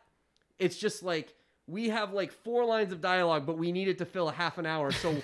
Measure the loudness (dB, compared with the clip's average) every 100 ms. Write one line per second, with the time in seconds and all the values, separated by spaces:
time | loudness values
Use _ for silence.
0 | _ _ _ _ _ _ 0 0 -2 -2
1 | -2 -4 -4 _ _ _ -10 -2 0 0
2 | -2 -2 -4 -6 -2 0 2 2 2 0
3 | 2 4 4 4 0 0 0 0 0 0
4 | -4 -2 -2 0 -2 -2 -2 0 0 0
5 | 0 -2